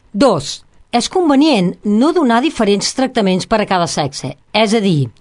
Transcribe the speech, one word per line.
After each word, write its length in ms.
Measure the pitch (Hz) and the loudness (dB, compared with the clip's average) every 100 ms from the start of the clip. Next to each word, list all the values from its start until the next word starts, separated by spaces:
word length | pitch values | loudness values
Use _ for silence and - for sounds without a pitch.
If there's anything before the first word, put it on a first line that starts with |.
| _ | _
Dos, 460 | 202 262 175 139 - - _ - | 0 2 2 -4 -12 -18 _ -6
és 160 | 240 - | -4 -2
convenient 720 | 381 339 277 311 240 180 - 214 | 0 2 4 4 2 0 -4 -2
no 220 | 208 277 349 | 2 2 2
donar 220 | 269 226 | 2 0
diferents 540 | 294 - 208 202 - - | 0 0 0 0 -2 -4
tractaments 480 | 254 254 196 185 - | -2 0 0 0 -2
per 140 | 214 | -2
a 60 | 208 | 0
cada 160 | 185 170 | -2 -2
sexe, 460 | - 143 - 135 - _ | -2 -4 -6 -10 -12 _
és 220 | 208 220 | -2 0
a 60 | 226 | 2
dir, 240 | 202 156 127 - | 2 0 -2 -8